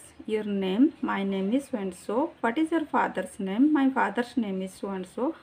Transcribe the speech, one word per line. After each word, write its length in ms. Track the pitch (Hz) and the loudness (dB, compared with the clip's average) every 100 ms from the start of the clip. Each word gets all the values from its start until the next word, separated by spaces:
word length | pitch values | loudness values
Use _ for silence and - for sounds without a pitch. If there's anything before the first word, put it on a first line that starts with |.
| - - - | -18 -16 -4
your 160 | 214 208 | -4 -2
name?" 420 | 196 185 196 294 - | -2 0 4 4 4
"My 200 | 214 202 | -4 -2
name 360 | 196 196 190 254 | -2 0 0 0
is 100 | 285 | -2
so 40 | |
and 180 | 220 190 | -6 -6
so।" 360 | - - 220 330 - | -8 -4 -2 -2 -2
"What 100 | 226 233 | -2 0
is 100 | 320 | 0
your 140 | 330 302 | 0 0
father's 460 | 247 277 - 185 - | 0 0 -2 -8 -6
name?" 320 | 196 202 294 | -4 4 4
"My 220 | 294 269 | 6 4
father's 440 | 262 202 202 247 - | 2 0 0 -2 -2
name 300 | 208 190 190 | -4 -4 -6
is 160 | - | -8
so 40 | 202 | -8
and 160 | 190 | -6
so।" 280 | 180 - 269 320 | -8 -4 -4 -4